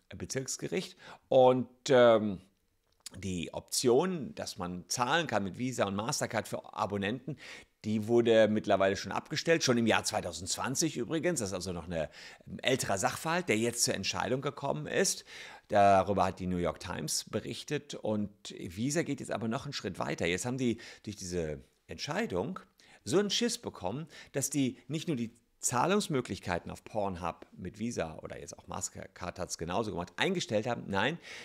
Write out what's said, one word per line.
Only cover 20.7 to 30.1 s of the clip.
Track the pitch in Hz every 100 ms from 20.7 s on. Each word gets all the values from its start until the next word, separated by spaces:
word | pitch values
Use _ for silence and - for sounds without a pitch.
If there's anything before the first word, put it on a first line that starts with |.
| 110 - -
durch | - 101
diese | 92 87 78 73 - _ -
Entscheidung | 82 - 170 226 90 127 190 - _ - - 104
so | 160
einen | 208
Schiss | - 233 -
bekommen, | 101 - 92 127 160 - -
dass | 139 -
die | 147 131 - -
nicht | 156 170
nur | 131
die | 110 - _ _
Zahlungsmöglichkeiten | - 120 147 208 - 139 - 95 101 87 87
auf | 85
Pornhub | - 110 98 87 87 - - -
mit | 90 -
Visa | 117 98 82 78
oder | - -
jetzt | 73 -
auch | -
Mastercard | 87 - - - - 90 -
hat's | 85 -
genauso | 82 95 107
gemacht, | 85 90